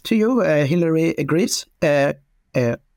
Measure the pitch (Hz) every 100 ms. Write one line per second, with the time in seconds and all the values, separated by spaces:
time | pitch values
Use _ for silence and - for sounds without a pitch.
0 | - 226 220 247 165 151 139 175 165 160
1 | 165 - 143 160 220 - - _ 156 143
2 | 143 143 _ _ _ 131 117 131 _